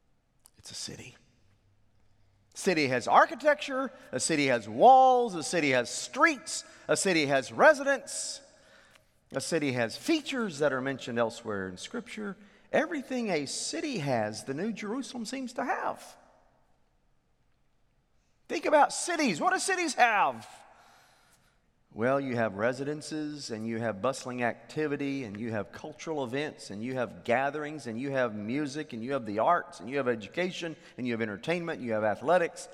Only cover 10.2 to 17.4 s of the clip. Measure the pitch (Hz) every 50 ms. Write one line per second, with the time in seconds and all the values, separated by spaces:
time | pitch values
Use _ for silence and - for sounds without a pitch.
10.2 | 269 - 277 254 226 202 151 135 151 143 131 127 127 139 135 123 - 135 117 117
11.2 | 117 113 113 - - 110 104 98 95 92 92 90 - - - 240 - - - 214
12.2 | 214 202 185 - - - - - _ - - - 302 320 349 285 247 - 269 247
13.2 | 233 208 175 151 143 127 - - - - - 320 330 302 262 190 143 143 127 117
14.2 | 107 107 110 104 - - 135 147 190 233 202 - 214 196 226 277 247 - - 247
15.2 | 220 - 254 269 262 233 - - 254 285 392 - - - - - - - - -
16.2 | - _ _ _ _ _ _ _ _ _ _ _ _ _ _ _ _ _ _ _
17.2 | _ _ _ _